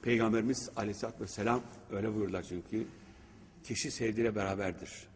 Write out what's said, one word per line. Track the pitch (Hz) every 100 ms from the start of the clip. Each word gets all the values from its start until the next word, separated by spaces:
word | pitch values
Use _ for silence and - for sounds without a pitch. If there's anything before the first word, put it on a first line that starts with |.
Peygamberimiz | - 117 113 113 113 127 - -
Aleyhisselatü | 107 101 113 -
Vesselam | 101 - 107 123 - - -
öyle | 101 110
buyurdular | 107 98 92
çünkü, | 85 90 85 107 - - - - - - - -
kişi | - 107 -
sevdiğiyle | - 113 107 117
beraberdir. | 104 98 98 95 85 - - -